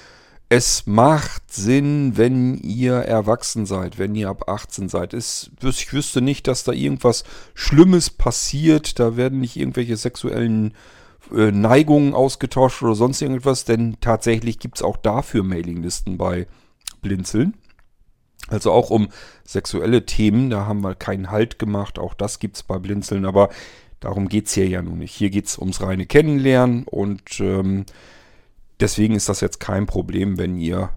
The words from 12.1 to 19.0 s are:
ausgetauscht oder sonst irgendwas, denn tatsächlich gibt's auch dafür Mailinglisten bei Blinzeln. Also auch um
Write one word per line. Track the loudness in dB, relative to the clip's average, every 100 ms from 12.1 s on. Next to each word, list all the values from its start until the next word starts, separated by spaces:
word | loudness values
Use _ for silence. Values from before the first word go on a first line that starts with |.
ausgetauscht | 2 0 0 -4 2 2 2
oder | 0
sonst | 2 2 0
irgendwas, | -4 -2 0 0
denn | 0 0 0 -2
tatsächlich | 0 0 0 0 -2 -6
gibt's | -10 -6
auch | -4 -2
dafür | -2 -2 -2 -2
Mailinglisten | 0 -2 -6 -6 -8 -6 -6 -4
bei | -4 -4 -8 -14 _ _ -20 -10
Blinzeln. | -6 -4 -2 0 0 -2 _ _ _ _ _ _ _ -20 -6
Also | -2 4
auch | 4 4
um | 2